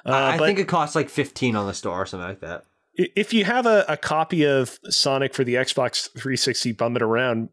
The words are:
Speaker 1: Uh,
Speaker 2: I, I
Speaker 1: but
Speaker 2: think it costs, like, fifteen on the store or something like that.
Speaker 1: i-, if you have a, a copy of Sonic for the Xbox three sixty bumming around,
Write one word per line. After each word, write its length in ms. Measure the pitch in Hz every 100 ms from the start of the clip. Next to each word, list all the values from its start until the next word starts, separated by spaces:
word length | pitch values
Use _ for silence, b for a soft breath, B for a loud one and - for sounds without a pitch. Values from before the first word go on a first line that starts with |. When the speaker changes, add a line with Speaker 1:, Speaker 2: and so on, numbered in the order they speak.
| B
Speaker 1:
Uh, 40 |
Speaker 2:
I, 240 | 135 135 160
I 20 |
Speaker 1:
but 80 | 156
Speaker 2:
think 120 | 196
it 80 | 185
costs, 280 | 170 147 160
like, 140 | 135
fifteen 460 | - 139 - 127 110
on 120 | 101
the 60 |
store 280 | 98 104 90
or 40 | 95
something 220 | 95 87
like 120 | 98
that. 220 | 82 85 - _ _ -
Speaker 1:
i-, 120 | 180 -
if 180 | 208
you 100 | 226
have 220 | 190 240 240
a, 180 | 214 -
a 80 | 151
copy 480 | - 151 160 175 147
of 340 | 139 127 - -
Sonic 440 | - 147 135 135
for 100 | -
the 120 | 123 120
Xbox 540 | 131 - 123 - - -
three 200 | 135 127
sixty 340 | - 120 127
bumming 320 | 110 117 120
around, 460 | 113 113 127 113 113